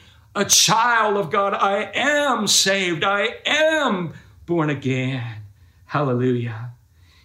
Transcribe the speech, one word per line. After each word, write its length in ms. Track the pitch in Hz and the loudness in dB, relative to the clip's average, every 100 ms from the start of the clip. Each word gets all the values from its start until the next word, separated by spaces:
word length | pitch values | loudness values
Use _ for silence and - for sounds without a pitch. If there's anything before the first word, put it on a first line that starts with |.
| - - - 202 | -20 -20 -10 -4
a 100 | 196 | 2
child 720 | - - 220 240 233 214 202 | 4 4 4 2 2 2 0
of 140 | 165 | 0
God. 220 | 208 196 | 0 0
I 380 | 208 196 202 208 208 | 0 0 0 -2 -2
am 520 | 254 294 294 233 208 | 0 2 0 0 2
saved. 560 | - 190 196 185 160 | 2 2 2 0 0
I 320 | 202 202 214 - - | 0 0 -2 -4 -2
am 680 | 294 311 311 269 190 170 - - - - | 2 2 2 0 -2 -4 -10 -20 -16 -4
born 240 | 170 151 | 0 0
again. 540 | 143 127 131 127 131 117 107 104 - - _ - | -2 -2 -2 -2 -4 -8 -12 -16 -20 -20 _ -6
Hallelujah. 880 | 143 147 120 127 120 117 110 120 - _ _ - _ | -2 0 0 0 0 -4 -8 -12 -14 _ _ -20 _